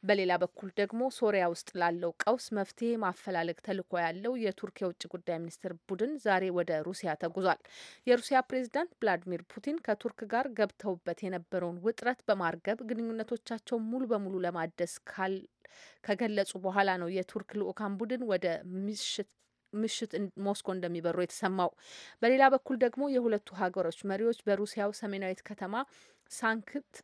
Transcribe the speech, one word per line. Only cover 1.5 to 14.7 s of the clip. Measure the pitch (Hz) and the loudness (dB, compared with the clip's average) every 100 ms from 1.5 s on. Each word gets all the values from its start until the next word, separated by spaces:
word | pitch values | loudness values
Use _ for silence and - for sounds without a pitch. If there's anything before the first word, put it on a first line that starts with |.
| 170 - | 0 -8
ላለው | 180 175 175 175 - | 0 0 2 -4 -2
ቀውስ | - 247 - | 0 0 0
መፍትሄ | 208 196 - 233 233 | -4 -4 -2 -2 0
ማፈላለግ | 196 180 - 180 165 165 | -2 -4 -4 -2 -2 -4
ተልዕኮ | - 196 180 175 | -4 -4 -2 0
ያለው | 170 175 220 254 | 0 0 -2 0
የቱርክ | 220 185 208 - | 0 -2 -8 -4
የውጭ | 190 175 175 | -4 -4 -10
ጉዳይ | 180 170 165 | -10 -4 -4
ሚኒስትር | 170 - 185 170 | -6 -8 -10 -10
ቡድን | - 185 233 302 | -8 -2 -2 0
ዛሬ | 220 190 190 | 2 4 4
ወደ | 180 175 160 | 0 0 0
ሩሲያ | 160 190 175 151 | -2 -4 -4 -2
ተጉዟል። | 170 170 185 165 - - - - - | -2 2 2 2 0 -20 -20 -8 4
የሩሲያ | 240 - 262 | 4 6 2
ፕሬዝዳንት | 262 262 247 277 349 | 4 -2 0 -2 -2
ቭላዲሚር | _ 220 175 180 170 | _ 2 2 0 -6
ፑቲን | 180 - 277 320 | -6 -8 -4 -4
ከቱርክ | - 208 233 - 214 | -2 -2 -2 -8 -2
ጋር | 226 269 | 0 0
ገብተውበት | 220 202 - 208 175 - 170 | 0 0 0 -4 -4 -4 -6
የነበረውን | 190 180 170 185 175 175 | -4 -6 -4 -4 -4 -2
ውጥረት | 196 233 240 247 | -2 0 -2 -2
በማርገብ | - 196 170 170 - 220 220 | 0 2 2 0 -4 -4 -2
ግንኙነቶቻቸው | 233 233 220 220 240 - 226 - 233 | -4 -4 -4 -4 -6 -6 -10 -4 -2
ሙሉ | 220 247 254 | -2 -4 0
በሙሉ | 220 196 190 | 0 0 -2
ለማደስ | 175 175 165 | -2 -2 -4